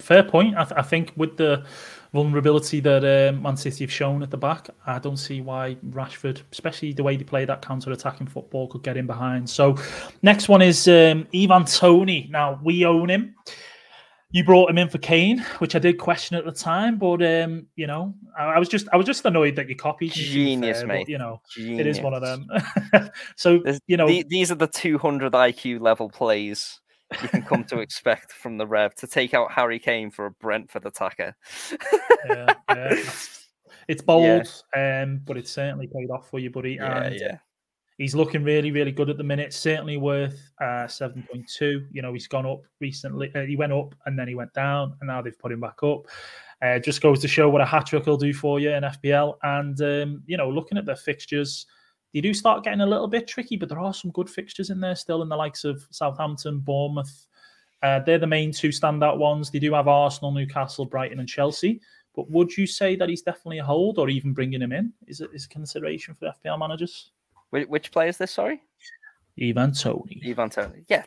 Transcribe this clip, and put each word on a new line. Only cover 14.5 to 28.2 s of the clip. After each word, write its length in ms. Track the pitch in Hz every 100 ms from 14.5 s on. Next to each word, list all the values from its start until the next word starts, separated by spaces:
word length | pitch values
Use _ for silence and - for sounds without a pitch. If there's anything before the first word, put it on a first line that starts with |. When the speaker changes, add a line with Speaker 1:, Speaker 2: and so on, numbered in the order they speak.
| 185 170
Speaker 1:
him 100 | 165
in 100 | 175
for 100 | 156
Kane, 400 | - 165 190 247 - -
which 180 | 160 160
I 20 |
did 180 | 175 175
question 400 | - 170 - 170
at 80 |
the 60 | 160
time, 480 | - 165 175 233 220
but, 240 | 185 175
um, 460 | 165 165 165 165 - -
you 100 | 151
know, 260 | 151 196 196 - 156
I, 180 | 151
I 40 | 165
was 100 | 175
just, 200 | 208 208
I 40 | 175
was 100 | 190
just 180 | -
annoyed 300 | 226 165 147
that 140 | 143 135
you 80 | 131
copied 320 | 151 - 165
me, 60 |
to 40 | 156
be 80 | 139
Speaker 2:
Genius, 520 | 139 139 127 117 117
Speaker 1:
fair, 100 | 120
Speaker 2:
mate. 160 | 98
Speaker 1:
but, 40 | 95
you 100 | 143
know, 220 | 117 113 _ 117
it 300 | 113 117 151
is 140 | 151
one 140 | 139
of 100 | 127
Speaker 2:
Genius. 400 | 127 127 143 214 - 202 -
Speaker 1:
them. 200 | 202 202 -
<laughs> 140 | - -
So, 220 | 175 175
Speaker 2:
There's, 200 | 170 139 -
Speaker 1:
you 100 | 175
know, 120 | 156
Speaker 2:
the-, 160 | 170 147
these 220 | 185 175
are 60 | 165
the 100 | 160
two 320 | - 170 147
hundred 380 | 156 143 135 127
I 160 | 127
Q 260 | 123 127 117
level 300 | 113 110 107
plays 720 | - 117 104 104 104 - - _ _ _ -
you 60 | -
can 140 | 196
come 200 | - - 113
to 120 | 120
Speaker 1:
<laughs> 20 |
Speaker 2:
expect 520 | 107 - 120 110